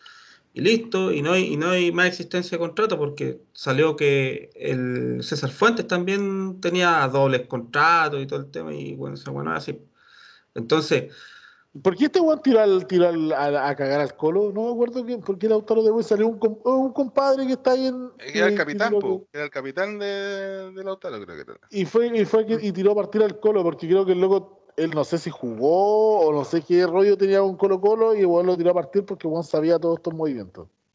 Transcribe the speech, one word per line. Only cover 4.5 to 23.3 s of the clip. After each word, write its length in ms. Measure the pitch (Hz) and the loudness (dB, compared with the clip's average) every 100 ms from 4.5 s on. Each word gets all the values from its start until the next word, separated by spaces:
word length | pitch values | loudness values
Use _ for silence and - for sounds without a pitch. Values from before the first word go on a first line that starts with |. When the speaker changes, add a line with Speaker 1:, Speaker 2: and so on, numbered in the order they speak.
| - | -10
Speaker 1:
el 640 | - 131 127 123 123 123 | -6 -4 -4 -4 -4 -6
César 280 | 123 147 131 | -6 -6 -6
Fuentes 360 | - 214 233 - | 2 2 2 -2
también 760 | 180 175 202 202 190 190 185 | -4 -2 -2 -2 -4 -6 -6
tenía 460 | 175 180 175 165 135 | -4 0 2 2 2
dobles 400 | 135 135 127 127 | 2 2 0 -2
contratos 720 | 127 117 143 156 170 156 143 | -10 -6 0 4 4 2 -2
y 60 | 135 | -6
todo 140 | 143 | -8
el 100 | 139 | -10
tema, 240 | 147 160 | -12 -10
y 220 | 147 69 69 | -10 -10 -10
bueno, 180 | 69 | -12
esa 160 | - - | -12 -12
weá 140 | 69 | -8
no 80 | 76 | -6
es 60 | 82 | -6
así. 220 | - - - _ _ _ - - _ | -6 -12 -14 _ _ _ -20 -20 _
Entonces, 580 | - 117 156 151 147 139 - - - - _ _ 147 | -10 -2 0 2 0 -2 -12 -20 -20 -20 _ _ -4
Speaker 2:
¿Por 140 | 190 180 | -2 2
qué 100 | 294 | 2
este 120 | 370 | 2
weón 240 | 320 311 | 2 2
tiró 180 | 269 226 | 4 4
al, 260 | 214 190 185 | 6 4 2
tiró 220 | 185 175 | 4 4
al, 220 | 165 156 | 2 -2
a, 380 | 143 143 143 139 | 0 0 0 0
a 80 | 139 | -2
cagar 240 | 139 143 | 0 0
al 160 | 139 - | -2 -2
Colo? 340 | 156 180 208 | 0 0 0
No 120 | 196 | -2
me 60 | 226 | -4
acuerdo 320 | 233 240 247 | -2 -2 -2
que, 140 | 233 240 | -6 -6
por 200 | 185 190 | -6 -2
qué 100 | 214 | 0
Lautaro 340 | 214 214 220 | 0 2 2
de 80 | 220 | 4
Buey 120 | 220 | 4
salió 240 | - 208 226 | 2 2 0
un 120 | 220 | 0
com-, 200 | 226 214 | -2 -2
un 280 | 247 262 262 | 0 0 0
compadre 540 | - 269 - 277 269 262 | -2 -2 0 2 2 0
que 60 | |
está 200 | 254 262 | -2 2
ahí 140 | 254 262 | 2 0
en, 220 | 254 254 - | -4 -10 -16
Speaker 3:
Es 140 | - | -8
que 60 | - | 0
era 100 | - | 2
el 60 | |
Speaker 2:
que, 40 | 208 | 2
Speaker 3:
capitán, 360 | 151 151 220 | -2 -2 0
Speaker 2:
que 60 | 208 | 0
Speaker 3:
po, 280 | - 185 - | 0 -4 -8
era 120 | 147 | -10
el 60 | 147 | -10
capitán 480 | 143 131 139 196 208 | -8 -8 -6 -6 -6
de, 720 | 202 196 196 196 196 196 190 | -8 -6 -6 -8 -8 -10 -14
de 100 | 190 | -12
Lautaro, 420 | 196 190 185 117 | -10 -10 -10 -12
creo 120 | 92 80 | -12 -14
que 60 | 62 | -16
era. 80 | - _ | -20 _
Speaker 2:
Y 140 | 202 | -6
fue, 220 | 180 226 240 | -2 0 2
y 160 | 233 | 0
fue 220 | 202 220 214 | 2 2 0
que, 120 | 226 | -2
y 120 | 214 | -4
tiró 200 | 180 190 | 0 2
a 20 | 208 | 2
partir 260 | 190 214 | 0 0
al 160 | 214 | 0